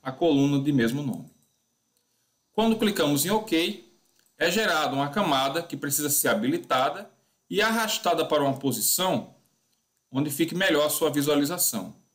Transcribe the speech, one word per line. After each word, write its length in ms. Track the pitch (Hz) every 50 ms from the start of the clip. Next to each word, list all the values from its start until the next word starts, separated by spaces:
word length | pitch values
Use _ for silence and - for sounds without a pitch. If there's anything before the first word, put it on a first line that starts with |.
| _
a 80 | 131
coluna 520 | 127 - 170 165 147 139 139 143 143 139 139
de 80 | 147
mesmo 300 | 143 131 117 113 123 147
nome. 320 | 147 127 - - - - _ _ _ _ _ _ _ _ _ _ _ _ _ _ _ _ _ _ _ _ _ _ _ _
Quando 260 | _ - 220 226 220
clicamos 480 | - 226 202 - - 156 147 147 139 147
em 60 | 180
OK, 560 | 214 220 214 - 165 160 170 208 208 - - _ _ _ _ _ _ _ _ _ _ _
é 120 | 151 180
gerada 420 | 180 220 220 190 165 156 147 131 135
uma 160 | 139 139 143
camada 540 | - 214 202 170 139 135 135 139 143 170 165
que 120 | - -
precisa 360 | 139 147 143 143 - 147 143
ser 160 | - - -
habilitada 840 | 131 113 107 110 127 160 170 - - 135 127 131 147 - 190 220 - _ _ _ _ _ _ _ _
e 100 | 170 190
arrastada 640 | 240 226 226 233 220 214 - - - 175 170 160 160
para 200 | - 156 147 143
uma 120 | 139 131
posição 800 | 127 - 135 113 110 107 - - - 185 190 165 110 - - - _ _ _ _ _ _ _ _ _ _ _ _ _ _ _
onde 180 | 127 131 151 151
fique 240 | 139 - 165 165 165
melhor 320 | 180 196 185 156 147 151
a 60 | 151
sua 180 | - - 165 151
visualização. 880 | 139 147 139 147 147 143 143 143 175 170 - - - 104 90 - - _ _ _